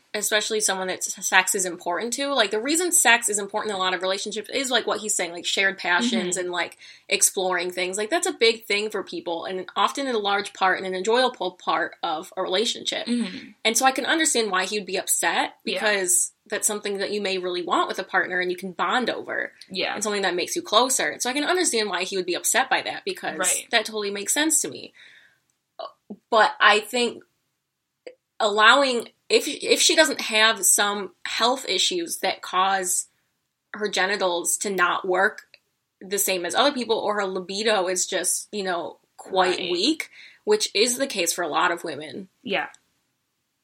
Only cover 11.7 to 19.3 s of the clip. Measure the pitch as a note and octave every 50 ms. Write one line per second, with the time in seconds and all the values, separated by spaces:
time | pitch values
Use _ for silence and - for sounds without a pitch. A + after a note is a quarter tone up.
11.7 | E3 D#3+ E3+ - - - - F3 D#3 D#3 F#3+ - - - F#3 E3 F#3 F#3+ A#3 A#3
12.7 | - - - - - - - - A#3+ A#3+ A3 F#3 F3+ - - - - _ - A3
13.7 | A3+ - C4 C4 C4 C#4+ B3 B3 D4 E4 D#4+ D#4 - B3 A3+ G#3 F#3 F#3 F#3 F#3+
14.7 | G#3+ G#3 G3 F#3 F#3 F#3 - - - - - E3+ F3 G#3+ D4 - - _ - -
15.7 | F#3 F#3 A3 G#3+ G#3 G3 F#3 F3 - - - - - _ _ - G#3+ F#3+ - -
16.7 | G#3 G#3 - G#3 G3+ F#3+ G3 - G#3 G#3 G3+ F#3+ F#3+ F#3 F3+ F3+ F3+ F3+ F3 -
17.7 | G#3+ D#4 F4 - - - F#3 - - F#3 E3+ - F#3 F3+ F3+ F3+ F3+ F3+ F#3+ F#3+
18.7 | F3 - F#3 F3+ G#3 B3+ A#3+ F#3+ - - - -